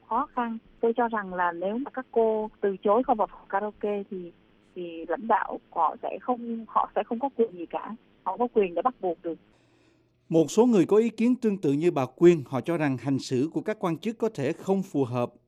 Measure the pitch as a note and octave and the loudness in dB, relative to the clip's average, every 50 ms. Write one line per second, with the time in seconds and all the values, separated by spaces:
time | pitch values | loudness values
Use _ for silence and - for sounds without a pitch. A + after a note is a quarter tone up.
0 | _ - A3 A#3+ C#4+ - - B3+ A#3+ A#3 A3+ A3+ _ - - - - A#3 A#3 C4 | _ -4 -4 -4 -4 -4 -4 -6 -4 -4 -6 -8 _ -16 -10 -4 -2 -2 0 0
1 | A#3+ A3+ A3+ G#3+ G3 F#3 F3+ F3+ F3+ F3 E3+ E3+ F3+ G3 G#3+ A#3+ C#4+ - - C4 | -2 -2 -2 -4 -6 -6 -4 -2 -2 -2 -2 -4 -4 -4 -4 -4 -6 -8 -10 -12
2 | C4 _ - A3+ A3+ A3 A3 G#3+ G#3+ A3 - - - G3+ G3 F#3 - G#3+ G3+ A#3 | -10 _ 0 2 2 2 2 0 -4 -6 -8 -4 -4 -2 -2 0 2 2 4 4
3 | C4 - B3 A3 F#3+ - - - - - - G3 G#3 G#3+ G#3 - - G#3 G#3 G#3 | 4 2 0 0 0 -4 -4 -12 -12 -4 -4 -4 -4 -4 -8 -6 -4 -4 -4 -4
4 | G3 - G3+ F#3 F3 E3+ E3+ _ _ _ _ _ _ _ - F#3 F3 E3+ E3 E3 | -6 -8 -10 -12 -12 -12 -16 _ _ _ _ _ _ _ -14 -12 -12 -10 -10 -10
5 | E3 E3 E3 D#3 G#3 A3+ G#3+ F#3+ - - - - _ _ - E3+ D#3+ D3 - B3+ | -6 -6 -6 -4 0 0 0 0 0 -4 -8 -12 _ _ -2 0 0 0 0 -4
6 | - - - - - - B3 A#3 A#3+ A#3 A#3 A3+ A3 - - G#3+ - - - - | -8 -8 -8 -6 -4 -4 -4 -4 -4 -8 -8 -10 -8 -2 -2 0 0 0 -2 -4
7 | G#3 - A#3+ A3+ C#4 C#4 - - A3+ - F3+ F3 E3 - - D#3 - - A3 - | -4 -4 -4 -4 -4 -4 0 0 -2 -2 -2 -10 -12 -8 -8 -8 -8 -8 -14 -14
8 | _ _ _ _ - F#3 F#3+ F#3 A#3+ A#3+ - A3+ G3 F3+ E3+ E3+ F3 - - - | _ _ _ _ -6 -6 -4 -2 -2 0 2 2 2 2 0 -2 -2 -2 -2 -2
9 | F#3 F#3 E3 - - E3+ D#3+ - _ _ _ _ _ _ _ _ _ _ _ _ | -4 -6 -4 -4 -6 -8 -8 -10 _ _ _ _ _ _ _ _ _ _ _ _
10 | _ _ _ _ _ - E3 D#3+ D#3+ C#3+ - G#3+ A#3 B3+ A#3 G3 D#3 - F#3+ G#3+ | _ _ _ _ _ 0 2 4 4 4 4 4 6 6 6 6 6 6 6 4
11 | A#3 A#3 - - A3 B3 B3+ - - A3 G3 F#3+ - D3 C#3 C#3+ D#3+ F3 E3 C#3+ | 4 4 2 2 2 2 2 2 2 0 0 2 0 0 2 2 2 2 2 2
12 | C3 A#2+ - - E3+ F3 F3 D#3+ B2+ - C#3 B2+ A2+ - E3+ D#3+ D#3 C#3+ C3+ B2 | -2 -2 2 6 8 8 8 6 2 -4 -4 -4 -2 -2 -2 0 0 0 -2 -2
13 | - C#3 C#3 B2+ - - C3 A#2+ C#3 E3 - D#3+ - - G#3+ G#3+ - F3+ E3 D#3+ | -2 -2 -2 -2 -2 -2 0 0 0 0 -2 -4 -4 -4 -6 -4 -2 -4 -4 -2
14 | - G#3+ A3+ - A#3 A3 A3 - C3+ C3+ E3 - - - G3 G3 F#3+ - - C#3+ | -4 -6 -4 -2 -4 -4 -2 -2 -2 -2 -2 -4 -2 0 0 0 0 -2 -2 -2
15 | C3+ A#2 A#2+ B2 B2 - - _ _ | -2 0 0 -2 -4 -4 -6 _ _